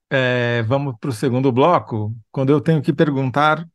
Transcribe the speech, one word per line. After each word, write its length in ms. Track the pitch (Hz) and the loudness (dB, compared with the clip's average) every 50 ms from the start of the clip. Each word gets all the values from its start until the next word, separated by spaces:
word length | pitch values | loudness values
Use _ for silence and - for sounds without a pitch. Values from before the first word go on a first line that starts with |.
| _ - | _ -4
é, 520 | 139 135 127 123 123 123 120 120 120 117 | -2 0 0 0 0 0 0 0 0 -2
vamos 340 | 113 107 139 139 143 139 120 - | -2 0 -2 -2 -2 -4 -8 -8
pro 120 | - 147 | -8 -8
segundo 400 | 120 - 151 135 120 127 135 139 | -6 -2 -2 -2 0 0 0 2
bloco, 640 | 117 123 143 175 175 143 - - 123 107 107 107 117 113 - _ | 2 4 4 4 4 2 0 -2 -6 -6 -6 -6 -8 -12 -14 _
quando 200 | - 139 135 131 | -6 -2 0 2
eu 100 | 151 143 | 2 2
tenho 220 | - 165 160 147 | 2 2 0 2
que 100 | 127 165 | 2 0
perguntar 760 | 139 165 165 151 139 135 135 131 - 143 151 151 156 160 170 - | 0 0 0 0 0 -2 -2 -2 0 2 2 2 0 -2 -4 -8